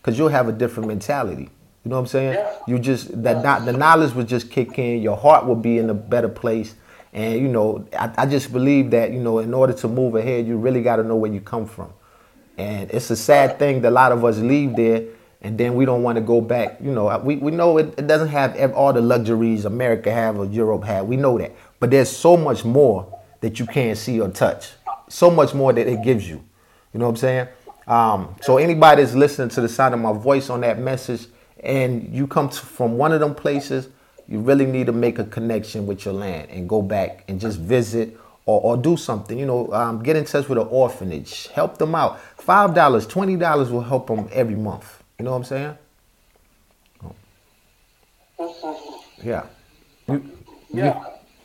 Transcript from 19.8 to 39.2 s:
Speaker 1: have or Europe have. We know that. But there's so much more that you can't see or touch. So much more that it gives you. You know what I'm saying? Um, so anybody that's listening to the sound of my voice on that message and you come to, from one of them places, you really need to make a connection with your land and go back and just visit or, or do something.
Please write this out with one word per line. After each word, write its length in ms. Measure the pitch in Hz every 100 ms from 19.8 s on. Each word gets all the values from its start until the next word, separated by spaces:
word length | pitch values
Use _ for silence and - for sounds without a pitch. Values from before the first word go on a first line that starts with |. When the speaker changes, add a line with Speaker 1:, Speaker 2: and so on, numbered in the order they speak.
| 123 113 104
Speaker 1:
have 260 | 117 110 104
or 60 |
Europe 400 | 101 107 110 98
have. 220 | 101 98 98
We 100 | 131
know 220 | 139 113
that. 140 | 76 - - _
But 100 | -
there's 200 | 135 120
so 220 | - 165 170
much 260 | 151 107
more 560 | 113 135 135 95 92 - - _
that 180 | 107 110
you 60 |
can't 320 | 113 147 117 104
see 240 | - 113
or 80 | 95
touch. 440 | - 120 - - - - - -
So 220 | - 175
much 240 | 165 135
more 180 | 139 135
that 140 | 117 117
it 140 | 113
gives 240 | 113 117 90
you. 160 | 76 - _ _ _ _
You 80 | 113
know 60 | 120
what 60 |
I'm 40 | 113
saying? 320 | 127 127 - - - - -
Um, 460 | 117 113 101 80 -
so 160 | - 131
anybody 440 | 165 160 156 143
that's 120 | 127
listening 340 | 123 143 139 120
to 140 | -
the 60 | 117
sound 260 | - 131
of 60 | 120
my 120 | 110
voice 380 | 107 123 139 -
on 100 | 120
that 180 | 120 107
message 480 | 131 127 - 117 - _ _ -
and 520 | - 135 127 120 -
you 120 | 120 135
come 220 | 160 143
to, 60 | -
from 400 | - - 120 117
one 140 | 151
of 80 | 160
them 140 | 147
places, 540 | 139 147 143 139 131 131 _ _ - -
you 100 | 107
really 240 | 120 139 135
need 200 | 131 120
to 60 |
make 260 | 117 120 113
a 60 |
connection 600 | 104 120 113 110 - 110 101
with 180 | 95
your 100 | 101
land 340 | 98 101 85 -
and 180 | 92 90
go 120 | 107
back 440 | 95 104 90 - -
and 120 | 95
just 180 | 110 90
visit 580 | 82 123 107 117 113 - - _ -
or, 140 | 104
or 160 | 113 120
do 200 | 147 165
something. 420 | - 107